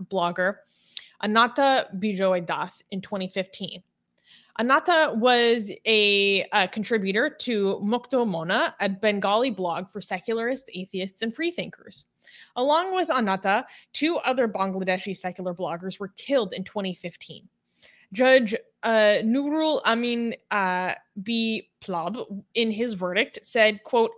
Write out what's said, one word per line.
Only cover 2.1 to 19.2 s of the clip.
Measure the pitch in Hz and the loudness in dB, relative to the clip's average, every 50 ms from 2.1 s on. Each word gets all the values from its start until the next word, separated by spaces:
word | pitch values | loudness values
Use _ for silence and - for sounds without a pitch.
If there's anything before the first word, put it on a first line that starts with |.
| 196 185 190 190 185 180 170 | 0 0 2 2 2 0 0
Das | 165 160 143 156 185 - - - _ | -4 -4 -4 -6 -8 -10 -14 -12 _
in | 202 190 | -10 -10
twenty | 190 - 214 190 185 185 | -8 -8 -6 -6 -6 -6
fifteen. | - 196 185 190 - - 196 - - 185 - _ _ _ _ _ _ _ _ _ - - _ _ - - | -6 -6 -6 -6 -10 -12 -12 -12 -12 -14 -18 _ _ _ _ _ _ _ _ _ -20 -20 _ _ -6 -4
Ananta | 226 247 269 320 311 359 349 320 311 - 233 | 0 2 2 2 4 4 4 4 4 2 2
was | 226 226 254 247 240 240 233 233 240 208 208 185 - - | 2 4 4 6 6 6 4 4 2 0 -6 -10 -4 0
a, | 220 220 214 208 202 202 202 202 196 196 190 - - | 2 4 4 6 4 4 4 4 4 2 0 0 0
a | - 208 185 | 2 2 2
contributor | 185 - 220 196 - 240 220 190 190 190 214 277 302 | 0 -2 -6 -2 -2 -2 0 0 0 0 0 0 -2
to | 302 - - 247 226 208 196 196 196 - | -4 -6 -4 -2 0 0 0 0 0 -2
Mukto | 208 208 226 240 - - 277 254 240 | -2 -2 -2 -4 -2 -2 0 0 0
Mona, | 214 180 165 160 170 196 247 320 - - - | 0 -2 -2 -2 0 0 2 0 0 -2 -2
a | 202 196 | -2 -2
Bengali | 196 190 - 214 202 202 202 196 202 226 254 277 | -2 0 0 0 0 2 2 2 2 2 2 0
blog | 208 - 185 175 160 160 190 190 | -2 -2 -4 -4 -4 -4 -8 -10
for | - 208 | -12 -14
secularists, | - - 196 180 - - 226 226 226 240 269 262 - - - | -8 -8 -8 -6 -4 -4 -4 -2 -2 -4 -4 -6 -8 -12 -12
atheists, | 180 185 - - 185 185 190 - - | -12 -10 -8 -6 -6 -6 -8 -6 -6
and | 226 233 | -6 -6
freethinkers. | 226 - 330 339 349 - 180 - - - - - - - - _ _ _ _ - - - - - _ | -4 -4 -4 -4 -4 -6 -8 -10 -12 -18 -20 -20 -20 -20 -20 _ _ _ _ -20 -20 -20 -20 -10 _
Along | 240 254 285 294 330 359 381 | -2 2 2 2 2 2 0
with | 370 370 339 302 | 0 -2 0 0
Ananta, | 285 262 226 196 190 190 - 190 202 233 269 - - - - _ | 0 0 0 0 0 0 2 2 2 2 0 -4 -14 -20 -18 _
two | - - 285 320 339 - | -4 -2 0 0 0 0
other | - 254 262 254 240 220 | 0 0 2 2 0 0
Bangladeshi | 190 190 190 190 185 190 190 185 185 185 - 202 185 | 0 -2 -2 -2 -2 -2 0 0 -2 -2 -4 -6 -8
secular | - - 180 175 - 180 180 175 | -8 -8 -8 -8 -6 -6 -6 -6
bloggers | 175 180 151 165 170 185 190 180 - | -4 -6 -6 -6 -6 -8 -10 -10 -10
were | 202 190 - | -12 -12 -12
killed | - - - 277 262 214 185 - | -14 -4 0 0 0 0 -2 -4
in | 190 185 | -8 -10
twenty | - - 214 196 190 | -8 -8 -6 -6 -6
fifteen. | 175 - - 175 - - - - 139 - - _ _ _ _ _ _ _ - - _ _ _ _ | -6 -8 -10 -14 -14 -14 -18 -18 -18 -20 -20 _ _ _ _ _ _ _ -20 -20 _ _ _ _
Judge, | 190 202 254 262 262 262 240 190 220 - - _ _ _ - | -2 2 6 6 6 6 6 2 -2 -4 -6 _ _ _ -2
uh, | 226 226 220 214 208 214 165 | 2 4 6 6 6 4 4